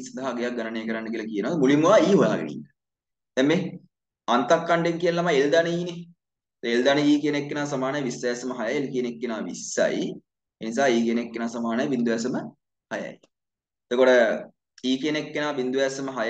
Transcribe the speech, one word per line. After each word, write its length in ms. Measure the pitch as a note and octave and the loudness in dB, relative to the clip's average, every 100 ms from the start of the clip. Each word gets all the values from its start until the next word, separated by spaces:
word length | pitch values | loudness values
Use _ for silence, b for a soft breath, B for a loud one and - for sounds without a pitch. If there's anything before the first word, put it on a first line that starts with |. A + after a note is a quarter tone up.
සඳහා 300 | - A#2+ C3 | -6 -8 -6
අගයක් 240 | A#2+ A#2+ | -4 -4
ගණනය 280 | A#2+ A2+ A2+ | -4 -6 -6
කරන්න 260 | A2+ A2+ A2+ | -6 -6 -6
කියලා 200 | A2+ G#2+ | -8 -6
කියනවා. 300 | G2+ A#2+ E3 | -4 -2 2
මුලින්ම 260 | C3 C#3+ | 4 4
ඔයා 140 | E3 G#3 | 6 6
E 120 | - | 6
හොයාගෙන 360 | G3 A2+ F#2+ D#2+ | 4 4 0 -6
ඉන්න. 140 | D2 - _ _ _ _ _ _ - | -10 -14 _ _ _ _ _ _ 0
දැන් 100 | C#3 | 2
මේ 120 | E3+ F3 - _ _ _ _ - | 2 -2 -10 _ _ _ _ -2
අන්තක්ඛණ්ඩයෙන් 680 | A#3+ - E3 E3+ E3+ E3+ E3 | 0 4 2 2 0 0 0
කියන 160 | E3+ | 0
ළමයි 220 | E3+ F3 D3 | 0 2 2
L 140 | D3 | 4
ධන 180 | E3 E3+ | 4 2
E 80 | E3+ | 0
නේ. 200 | F3 E3+ - _ _ _ _ _ | -4 -8 -14 _ _ _ _ _
L 180 | A#2 A#2+ | -2 2
ධන 180 | C3 C#3+ | 4 4
E 180 | D3 D3 | 4 4
කියන 180 | D3 D3 | 2 -2
එක්කෙනා 300 | C#3+ D3 C#3+ | -4 -4 -4
සමානයි 340 | C#3 C3 D3 | -2 -2 -2
විස්ස 180 | B2+ A#2 | -4 -4
දශම 340 | B2 A#2+ B2+ | -4 -4 -6
හයයි, 220 | A#2 A2 C#3+ | -6 -4 -2
L 100 | C3+ | -2
කියන 180 | B2+ A#2+ | -4 -4
එක්කෙනා 340 | A#2 A#2 G#2+ | -4 -6 -6
විස්සයි. 640 | F#2 - - - - - - - - _ _ - | -6 -10 -6 0 0 0 -4 -8 -16 _ _ -12
ඒ 40 | |
නිසා 240 | A2+ A2+ C3+ | -6 0 2
E 140 | A#2 | 2
කියන 160 | A#2 A#2 | 2 0
එක්කෙනා 320 | A#2+ A2+ A#2 | -2 -6 -6
සමානයි 360 | A#2+ A#2 A2+ C#3+ | -6 -4 -2 -2
බිංදුව 260 | B2+ A#2 | 0 0
දශම 220 | A2+ A#2+ G3 - - _ _ - | -2 -2 -6 -8 -14 _ _ -12
හයයි. 220 | G#2+ F2+ - _ _ _ _ _ _ - | -10 -10 -14 _ _ _ _ _ _ -4
එතකොට 220 | B2 B2+ B2+ A2 F2+ - _ _ _ | 4 6 6 6 2 -6 _ _ _
E 100 | B2+ C3 | -2 -2
කියන 200 | D3+ D3+ | 0 -2
එක්කෙනා 360 | C#3+ D3 D3 | -4 -4 -4
බිංදුව 300 | C3+ B2+ C3 | -2 -2 0
දශම 260 | C3+ C3+ C3+ | 0 -2 -6
හය 180 | B2+ A2+ | -4 -4